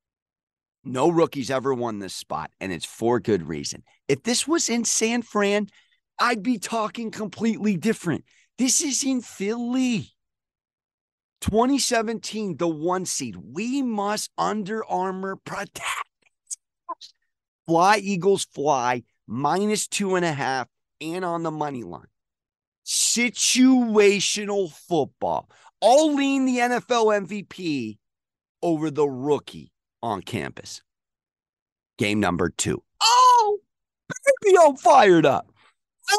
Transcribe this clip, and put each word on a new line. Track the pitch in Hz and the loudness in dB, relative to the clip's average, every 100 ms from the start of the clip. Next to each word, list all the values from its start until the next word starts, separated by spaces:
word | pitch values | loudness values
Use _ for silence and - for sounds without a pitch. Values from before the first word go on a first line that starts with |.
| _ _ _ _ _ _ _ _ | _ _ _ _ _ _ _ _
no | 135 127 156 | -8 0 2
rookie's | 170 160 143 120 | 4 2 0 -4
ever | 135 127 | -2 -2
won | 127 120 104 | -2 -4 -6
this | 95 | -10
spot, | - - 76 78 _ | -12 -10 -10 -10 _
and | 95 | -8
it's | 82 | -8
for | - - 113 120 | -10 -4 0 0
good | 104 98 78 | 0 -2 -2
reason. | 76 71 - _ _ - | -8 -8 -12 _ _ -4
If | 143 | -2
this | 233 240 - | 0 -2 0
was | 339 - | -2 0
in | 233 | -2
San | 233 - 226 240 | -2 -2 -2 -2
Fran, | 226 214 202 208 202 _ _ _ _ - | -4 -2 0 0 -4 _ _ _ _ -4
I'd | 226 233 | -2 -2
be | 190 226 | -2 -4
talking | - 226 214 - 226 | -4 -6 -6 -8 -10
completely | - 208 - 226 190 214 180 | -8 -10 -4 -4 0 -2 0
different. | 220 - 170 120 - _ _ - | -2 -2 -4 -4 -8 _ _ -4
This | 254 - | 0 0
is | 302 240 | -2 -4
in | 269 254 | -2 -4
Philly. | - - 196 233 240 254 254 220 - _ _ _ _ _ _ _ _ _ _ _ _ _ | -6 -8 -6 -4 -4 -2 0 -2 -6 _ _ _ _ _ _ _ _ _ _ _ _ _
Twenty | - 208 247 277 | -2 0 2 0
seventeen, | - 233 220 220 - 214 208 147 | 0 -2 -2 -6 -8 -8 -6 -2
the | 175 | -4
one | 151 165 185 | -2 -4 -4
seed. | 175 - 123 87 | -4 -6 -8 -12
We | 80 143 233 277 | -12 -8 -4 -4
must | 254 208 202 214 - - | -2 -2 -4 -4 -8 -4
Under | 175 208 190 220 | -4 -4 -6 -8
Armour | - 185 190 185 190 190 | -6 -4 -4 -6 -10 -10
protect. | - 190 202 - - - - _ _ _ _ - _ _ - 339 - _ _ _ _ _ - | -12 -12 -12 -12 -10 -8 -12 _ _ _ _ -16 _ _ -18 -16 -18 _ _ _ _ _ 0
Fly, | 165 185 214 | 2 4 4
Eagles, | 196 196 190 196 | 0 0 2 0
fly, | - - 147 135 120 123 - _ - | -2 -4 0 0 0 -2 -6 _ -10
minus | 117 143 180 214 214 - | -4 -2 0 0 -2 -4
two | - 196 | -4 -2
and | 185 | 0
a | 175 | -2
half, | 143 127 131 120 _ _ _ | -2 -4 -4 -6 _ _ _
and | 156 180 | -10 -6
on | 185 170 | -6 -4
the | 165 | -4
money | 156 147 131 | -6 -6 -8
line. | 90 71 - _ _ _ _ _ _ _ - | -12 -16 -18 _ _ _ _ _ _ _ -6
Situational | - - 220 240 - - 247 254 254 233 214 202 202 - 208 202 202 180 | -2 0 0 -2 0 0 6 6 6 4 4 6 4 -2 -4 -4 -2 -4
football. | - - 170 131 _ 92 76 - _ - _ | -8 -4 -2 -2 _ -4 -4 -6 _ -20 _
I'll | 208 277 311 | 4 6 4
lean | 285 277 269 262 | 2 0 0 0
the | 247 | 0
N | 240 | 0
F | 240 - | -2 0
L | 240 220 | 2 2
M | 208 175 | 2 -2
V | 208 | -10
P | - - 180 143 110 104 _ _ _ _ _ _ | -12 -8 -4 -4 -6 -10 _ _ _ _ _ _
over | 170 156 156 | -2 0 -2
the | 143 147 | 0 0
rookie | 127 143 139 - 85 65 _ _ _ | 0 -2 -2 -2 -18 -20 _ _ _
on | 117 98 | -6 -6
campus. | - 107 67 - - - _ _ _ _ _ _ _ _ _ _ _ - | -4 -6 -6 -10 -18 -20 _ _ _ _ _ _ _ _ _ _ _ -4
Game | 107 107 | 0 2
number | 95 87 90 | 0 0 -2
two. | - - - _ _ | -2 -4 -4 _ _
Oh, | - 494 508 480 427 415 _ _ _ _ - - 554 539 | 2 6 6 6 4 -2 _ _ _ _ -16 -2 0 2
baby, | 403 370 | 6 8
I'm | 311 262 | 8 6
fired | 359 285 208 170 151 | 6 8 8 6 6
up. | 104 - _ _ _ _ _ | 2 -4 _ _ _ _ _
I | - | -2